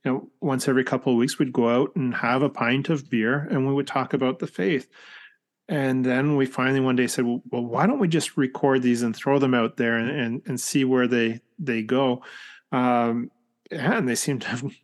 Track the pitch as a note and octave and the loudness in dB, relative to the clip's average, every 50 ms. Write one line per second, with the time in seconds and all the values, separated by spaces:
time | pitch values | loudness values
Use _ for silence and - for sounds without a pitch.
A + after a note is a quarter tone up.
0 | _ C#3 B2+ C3+ - - _ _ - D3+ C3 B2 - C#3+ C3 C3 B2+ - C#3 B2+ | _ -2 -2 -2 -4 -12 _ _ -2 -2 -2 0 0 2 2 2 2 0 -2 -2
1 | - C3+ B2 A#2 A#2+ C3+ - - D3+ C3 B2 - A#2 A#2 A#2+ B2 C#3 - _ F3 | 0 2 2 4 2 2 0 -2 -2 0 2 2 2 4 4 2 0 0 _ -4
2 | C3+ B2 A#2+ - - A#2 B2 C3 C#3+ C#3 C#3+ - A#2+ A#2 B2+ C#3 C#3 - E3 C#3 | -2 -2 -2 -2 0 0 2 2 0 0 0 -2 0 0 0 0 0 -2 -2 -2
3 | C3+ - - A2+ A2 A2+ C3 C#3+ D3 - G#3 C#3 C3 C#3 C#3 C#3+ C#3 - - C#3 | -2 -2 -2 0 2 2 0 -2 -2 -2 -2 0 0 0 0 0 -2 -2 -2 -4
4 | B2+ - - C3+ C3 B2+ C3 D3 D#3+ D#3 - - F#3 G3 E3 B2+ - _ _ - | -2 -2 -2 0 0 -2 -2 -4 -8 -10 -6 -2 0 0 0 -2 -4 _ _ -20
5 | - - - - - - _ _ _ _ _ _ _ - E3+ D3 C#3 C3 C3 C3 | -20 -20 -20 -20 -20 -20 _ _ _ _ _ _ _ -6 -4 -2 0 0 0 0
6 | B2+ B2+ B2 B2+ C#3 D3+ D3 C#3 C3+ C3 - - B2+ C3 C#3 C3+ C3 C3 B2+ B2 | 0 0 0 0 2 2 2 2 0 0 0 0 0 2 2 2 2 2 2 2
7 | B2 A#2 - - B2 A#2+ A#2+ B2 - - - B2 A#2+ A#2+ A#2 B2+ D#3 G#3 C#4+ C#4 | 2 0 0 -2 0 0 -2 -4 -6 -6 -6 -6 -4 -2 0 2 2 2 2 2
8 | G#3 E3+ D#3+ D#3+ - - - - C#3 B2+ - - - C#3 C3+ C3+ B2+ B2 A#2+ A#2 | 0 0 0 0 -2 -2 -2 -2 -2 -2 0 0 2 2 4 4 4 2 2 2
9 | A#2+ A#2 A2 - - C#3 C#3 C#3+ C#3 C3 B2+ A#2+ A2+ A2 - - A#2+ A#2 A#2 A#2 | 0 -2 -4 -2 0 2 2 4 4 4 2 2 2 0 -2 -2 0 0 0 0
10 | A2+ B2 D3 D3 A#2+ A2+ A#2 C3+ - - C3+ B2 - - - C#3+ C3+ B2+ C3 B2+ | -2 -2 -4 -4 -4 -4 -4 -6 -6 -6 -6 -6 -6 -2 0 0 2 2 2 2
11 | B2 A#2+ B2 A#2+ A#2 A2+ A2+ A#2+ _ _ _ - E3 C3+ A#2+ A2+ A2 A2 C3 C3 | 2 2 2 2 2 0 -2 -6 _ _ _ -8 -4 -4 -2 -2 -2 0 0 2
12 | C#3 B2+ B2 B2 - - - - - - - - _ _ - B2+ B2+ B2 B2 A#2+ | 2 2 0 -2 -6 -18 -20 -20 -20 -20 -20 -20 _ _ -2 0 2 2 2 2
13 | A#2 A#2 A#2 A#2+ A#2+ - _ _ _ _ _ _ _ _ - D#3+ C3 D#3+ A#3+ A#3 | 2 0 0 -2 -4 -6 _ _ _ _ _ _ _ _ -8 -4 -2 0 0 0
14 | D3+ B2 A#2 - - - C#3 A#2+ - - - B2 B2 C#3 - _ | 0 0 -2 -2 -2 -4 -4 -4 -4 -6 -8 -6 -8 -10 -12 _